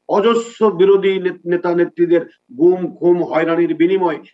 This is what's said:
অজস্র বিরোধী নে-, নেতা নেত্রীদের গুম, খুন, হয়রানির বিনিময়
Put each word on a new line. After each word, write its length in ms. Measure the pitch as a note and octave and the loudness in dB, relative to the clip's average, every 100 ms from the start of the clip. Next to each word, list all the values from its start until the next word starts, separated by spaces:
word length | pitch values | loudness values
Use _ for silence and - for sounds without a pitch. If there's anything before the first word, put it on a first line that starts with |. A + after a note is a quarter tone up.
| - | -4
অজস্র 640 | F#3 G#3+ A#3 A#3 - G#3+ | -2 0 0 -4 -2 0
বিরোধী 480 | F3 G3 G3 F#3+ F#3+ | 2 4 4 2 -2
নে-, 200 | F3+ E3 E3+ | -4 -6 -4
নেতা 280 | F3 F3 | -4 -2
নেত্রীদের 460 | E3+ E3+ - E3+ E3+ - _ _ B2 | -2 -2 -2 0 0 -2 _ _ 0
গুম, 380 | E3+ F3+ E3+ - | 2 2 -4 -2
খুন, 260 | E3+ F3 | 0 0
হয়রানির 520 | D#3 D#3 E3 E3 E3+ | 0 -2 0 0 -2
বিনিময় 440 | D#3 E3+ F#3+ F3 C#3+ - | 0 0 2 -2 -4 -10